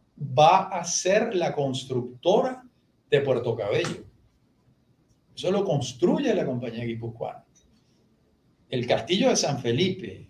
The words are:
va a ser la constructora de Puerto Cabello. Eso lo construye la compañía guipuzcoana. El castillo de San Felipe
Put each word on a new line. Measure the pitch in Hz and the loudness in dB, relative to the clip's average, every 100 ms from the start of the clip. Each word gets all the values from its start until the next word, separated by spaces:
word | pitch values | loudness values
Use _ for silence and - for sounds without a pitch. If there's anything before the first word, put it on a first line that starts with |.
| _ - | _ -14
va | 135 127 156 185 190 | -2 6 8 6 2
a | 190 | -6
ser | - - 180 202 226 | -4 -2 2 2 2
la | 185 160 | 0 -2
constructora | 147 139 131 - 123 120 - 165 220 254 254 - _ _ _ _ | -2 -2 -4 -6 -6 -6 -4 2 2 2 -4 -14 _ _ _ _
de | 143 | 0
Puerto | 135 123 117 | 2 0 -2
Cabello. | 113 101 139 170 - - _ _ _ _ _ _ _ _ _ _ _ _ | -4 -2 -2 -2 -6 -14 _ _ _ _ _ _ _ _ _ _ _ _
Eso | - 170 | -6 -2
lo | 202 | 0
construye | - 147 120 - 175 - 277 | 0 -2 -4 0 2 2 2
la | 180 143 | 0 0
compañía | 123 120 113 | -4 -6 -6
guipuzcoana. | 120 113 117 - 110 - - _ _ _ _ _ _ _ _ _ _ _ _ | -6 -6 -8 -8 -10 -10 -18 _ _ _ _ _ _ _ _ _ _ _ _
El | 127 123 | -6 0
castillo | 127 - 190 262 | 0 0 0 2
de | 226 | 2
San | 170 127 | 0 -2
Felipe | 120 123 185 185 110 95 | 0 0 0 -2 -8 -14